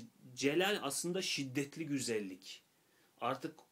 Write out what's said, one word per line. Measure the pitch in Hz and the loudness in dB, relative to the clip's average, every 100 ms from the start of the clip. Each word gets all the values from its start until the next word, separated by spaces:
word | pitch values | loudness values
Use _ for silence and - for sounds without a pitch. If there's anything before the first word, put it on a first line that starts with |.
| 117 - 131 123 | -10 -16 -14 2
celal | 139 156 196 196 | 4 6 4 2
aslında | 139 - 170 185 | 0 -2 0 0
şiddetli | - - 135 131 139 156 156 | 0 0 0 -2 -2 -4 -2
güzellik. | 139 117 110 95 92 - - _ _ _ _ _ - | 0 2 0 -2 -8 -14 -18 _ _ _ _ _ -4
Artık | 117 131 160 - - | -2 0 -4 -10 -12